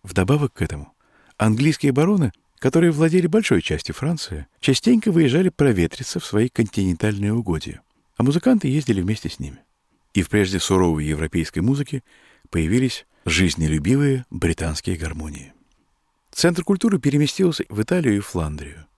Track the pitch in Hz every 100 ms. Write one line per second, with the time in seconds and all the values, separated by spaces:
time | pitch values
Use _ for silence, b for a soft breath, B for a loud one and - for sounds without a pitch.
0 | 95 95 92 147 143 - - 73 71 _
1 | b b b b 107 110 147 147 151 131
2 | 170 208 127 _ _ _ 131 165 170 147
3 | 165 180 170 214 214 101 - 80 - -
4 | 143 165 - 78 69 _ - 131 220 233
5 | 214 170 147 147 185 - 139 98 82 -
6 | - 87 - 104 123 - 107 - 95 85
7 | 107 101 101 113 107 80 - - _ _
8 | _ - 123 160 254 233 143 147 135 101
9 | 90 110 71 - 69 65 _ _ _ _
10 | _ 101 87 104 95 95 - 95 87 78
11 | 76 76 80 85 78 78 107 139 143 135
12 | b b b b b 85 80 117 127 -
13 | _ _ - 82 90 80 78 78 76 135
14 | 143 131 - 85 85 82 82 73 - 87
15 | 80 78 76 71 67 _ _ _ _ _
16 | _ _ _ - 175 175 - 196 233 190
17 | 143 143 147 - 185 151 - 101 110 180
18 | 143 101 - 90 78 73 73 78 -